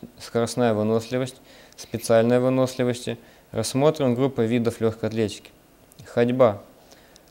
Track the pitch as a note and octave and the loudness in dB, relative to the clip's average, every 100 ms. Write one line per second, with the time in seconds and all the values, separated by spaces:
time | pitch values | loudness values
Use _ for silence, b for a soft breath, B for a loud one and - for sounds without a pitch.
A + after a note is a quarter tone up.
0 | - - - A#2 A#2 B2 A#2 G#2+ G#2+ A2+ | -18 -18 -6 -2 -2 0 0 2 0 0
1 | A2+ B2+ C3 - B B B - - A2 | -2 -6 -6 -10 B B B -20 -10 -6
2 | - A2+ A#2 B2 B2+ C3 B2+ - B2 A#2+ | 2 4 4 4 2 2 0 0 -2 -2
3 | B2+ A#2 B B B A2 A2 C3 D3+ D3+ | -6 -10 B B B -6 -4 2 2 2
4 | C3 A#2+ C3+ B2+ A2+ B2 A2+ - A2+ A2 | 0 0 0 0 0 0 -2 -2 -2 -2
5 | A2 A2 G#2 - - _ _ _ _ - | -6 -2 -4 -6 -18 _ _ _ _ -20
6 | - A#2+ A#2+ B2+ A#2 G2 - - B B | -6 0 0 4 4 2 -10 -20 B B
7 | B B B | B B B